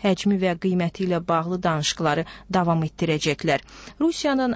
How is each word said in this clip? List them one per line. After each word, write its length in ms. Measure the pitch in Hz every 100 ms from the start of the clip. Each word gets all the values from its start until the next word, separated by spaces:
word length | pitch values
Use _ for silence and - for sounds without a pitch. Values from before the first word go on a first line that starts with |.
| 202
həcmi 320 | 180 202 196 185
və 80 | 165
qiyməti 480 | 190 180 170 - 185
ilə 140 | 175 170
bağlı 360 | 165 170 180
danışıqları 680 | 180 156 147 - 160 151 160 - -
davam 320 | 190 170 165 156
etdirəcəklər. 800 | - 165 151 160 143 160 143 - - - -
Rusiyadan, 560 | 320 - 302 269 254